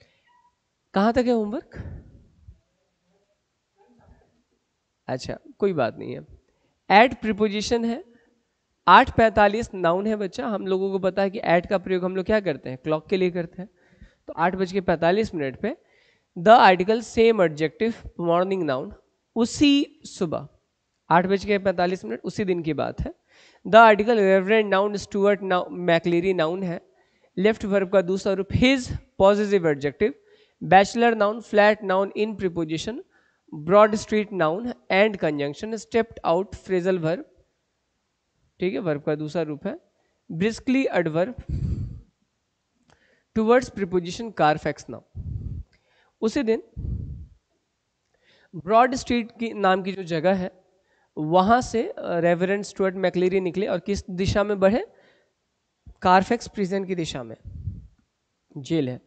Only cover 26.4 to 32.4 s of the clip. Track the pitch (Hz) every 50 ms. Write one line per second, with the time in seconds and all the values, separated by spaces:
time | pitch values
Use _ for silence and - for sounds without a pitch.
26.4 | 156 160 175 190 196 175 165 - _ _ _ _ _ _ _ _ _ _ - -
27.4 | 190 214 220 - - 202 196 196 190 180 202 190 180 170 190 190 - 202 190 190
28.4 | 190 - - - 247 254 277 262 254 - - - - _ _ - 196 196 208 202
29.4 | 214 202 202 196 165 160 147 135 139 143 135 - 208 226 - _ _ _ _ _
30.4 | _ _ _ - - 156 180 190 202 - - 233 233 240 226 220 202 208 220 240
31.4 | 214 - 220 208 202 214 214 208 220 190 185 190 196 196 - - 214 226 214 190